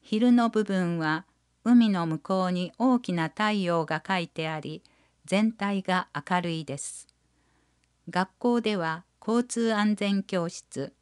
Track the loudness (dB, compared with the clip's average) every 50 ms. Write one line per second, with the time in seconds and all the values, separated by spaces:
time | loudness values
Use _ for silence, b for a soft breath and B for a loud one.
0 | _ -4 -2 2 4 6 6 6 4 2 2 0 -2 0 0 0 0 0 -2 -2
1 | -2 -2 -2 -4 -6 _ _ _ _ _ _ _ _ 6 6 6 6 6 4 0
2 | 0 -2 -2 -4 _ -2 -2 0 0 0 0 -2 -2 -4 -4 _ 0 2 2 2
3 | 0 -2 -2 -2 -2 -2 -2 -2 0 0 0 0 0 0 0 0 0 0 -2 -4
4 | -2 -2 -2 -2 -2 -6 _ -8 -6 -6 -6 -6 -8 -10 -12 -12 b b b b
5 | b b b b b -2 0 2 2 2 0 -2 -4 -4 -2 -4 -2 0 -2 -2
6 | -2 _ _ -10 -4 -2 -2 0 0 -2 -4 -4 -6 -8 -10 -10 -10 -12 -14 -16
7 | -20 _ _ _ _ _ _ _ _ _ _ _ _ _ _ _ _ _ _ _
8 | _ -6 -4 -4 -4 -4 _ _ 0 0 0 2 0 0 -2 -2 -2 -4 -4 -6
9 | -10 _ _ _ -6 -2 0 0 0 -2 -2 -2 0 0 2 2 2 2 2 0
10 | 0 0 0 -2 -2 -2 -2 -2 -2 -2 -6 -10 -20 _ -10 -10 -10 -10 _ _